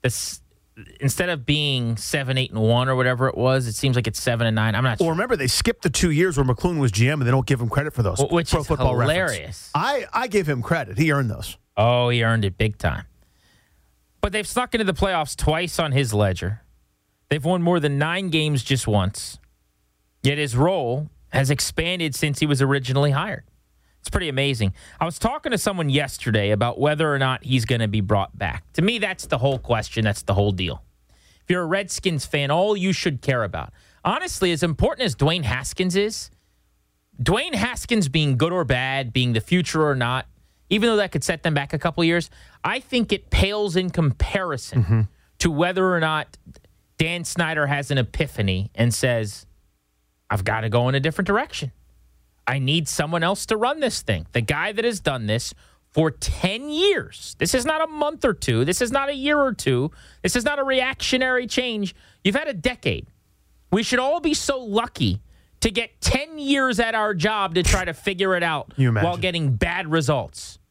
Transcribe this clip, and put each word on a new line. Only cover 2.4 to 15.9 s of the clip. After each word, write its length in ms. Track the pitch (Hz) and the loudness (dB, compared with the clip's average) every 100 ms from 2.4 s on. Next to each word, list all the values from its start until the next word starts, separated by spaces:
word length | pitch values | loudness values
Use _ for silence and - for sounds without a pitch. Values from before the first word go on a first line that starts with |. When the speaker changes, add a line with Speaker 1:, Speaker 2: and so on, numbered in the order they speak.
| 131 | -2
Speaker 1:
and 100 | 110 | 0
one 260 | 110 117 127 | 2 4 2
or 80 | 127 | 2
whatever 320 | 127 127 131 | 2 2 0
it 80 | - | 2
was, 320 | 123 131 123 | 2 2 0
it 60 | |
seems 220 | 104 135 127 | -2 0 2
like 100 | 113 | 0
it's 140 | 104 | -2
seven 260 | - 117 113 | -2 0 2
and 80 | 110 | 2
nine. 200 | 110 107 | 2 2
I'm 80 | |
not 160 | 127 113 | 0 2
Speaker 2:
Well, 80 | 170 | 0
Speaker 1:
sure. 60 | |
Speaker 2:
remember, 220 | 165 208 214 | 0 0 0
they 120 | 131 | 0
skipped 340 | - - 233 | 0 0 0
the 80 | 175 | -2
two 220 | 127 175 | 2 2
years 260 | 151 185 143 | 4 2 2
where 80 | 135 | 2
McClougn 340 | 120 180 170 | 2 0 2
was 120 | 131 | 0
G 180 | 98 120 | 2 2
M, 100 | 156 | 2
and 80 | 120 | 2
they 40 | |
don't 140 | 131 131 | 2 2
give 140 | 131 | 0
him 100 | 117 | 0
credit 240 | 123 147 | -2 -2
for 100 | - | 0
those. 180 | 104 - | 0 2
Speaker 1:
Wh-, 100 | 139 | 2
which 200 | 170 165 | 2 2
Speaker 2:
Pro 100 | 165 | 0
Speaker 1:
is 60 | 143 | 0
Speaker 2:
Football 280 | 147 131 127 | 0 2 2
Reference. 360 | 120 165 180 | 2 2 0
Speaker 1:
hilarious. 400 | 101 76 - - | -2 -6 -14 -4
Speaker 2:
I, 320 | - 214 277 196 | -2 0 0 -2
I 140 | - 247 | -4 0
give 200 | 202 160 | 0 2
him 140 | 135 | -2
credit. 360 | 113 165 107 98 | 0 -2 -2 0
He 140 | 160 | 2
earned 180 | 143 123 | 2 0
those. 280 | - - - _ - | -4 -8 -14 _ 2
Speaker 1:
Oh, 340 | 110 123 123 | 4 4 2
he 140 | 120 | 2
earned 220 | 113 113 101 | 2 2 0
it 120 | 90 | 0
big 200 | 110 104 | -2 0
time. 280 | - 67 - _ _ _ _ _ _ _ _ _ _ _ | -4 -4 -10 _ _ _ _ _ _ _ _ _ _ _
But 100 | 202 | -2
they've 160 | 202 208 | -2 -2
snuck 260 | - 247 | -2 0
into 120 | 233 208 | 0 0
the 80 | |
playoffs 420 | 165 196 180 151 - | 0 2 2 -2 -2
twice 440 | - 156 175 - | 0 2 0 -2
on 120 | 160 | 0